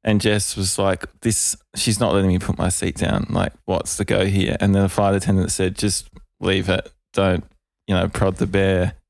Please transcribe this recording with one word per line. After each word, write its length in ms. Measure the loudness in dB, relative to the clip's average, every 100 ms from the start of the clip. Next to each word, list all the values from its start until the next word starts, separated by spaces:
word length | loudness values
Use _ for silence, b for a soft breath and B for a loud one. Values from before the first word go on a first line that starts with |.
and 160 | 2 2
Jess 340 | 2 2 -2 -2
was 220 | -2 0
like, 280 | 0 0 -6 _
"This, 340 | -2 0 -2 -6 _
she's 240 | -4 -2 0
not 140 | 2
letting 140 | 2 2
me 80 | 0
put 180 | -2 -2
my 120 | -2
seat 280 | -2 -4 -2
down. 300 | -2 -2 -2
Like, 220 | -2 -2 -6
what's 320 | -4 -4 -4 -6
the 80 |
go 220 | 0 0 2
here?" 300 | 2 0 0
And 140 | 2 2
then 60 |
the 60 | 2
flight 260 | 2 2
attendant 360 | 2 2 0 0
said, 260 | 0 -2 0
"Just 320 | -2 -4 -8 -20 -20 _
leave 280 | -2 0 0
it. 200 | -2 -4 _ _
Don't, 300 | 0 2 0 -4 _ _ _ -2
you 60 | 0
know, 100 | 0
prod 280 | 0 0 0
the 100 | -2
bear. 460 | 2 2 2 0 -4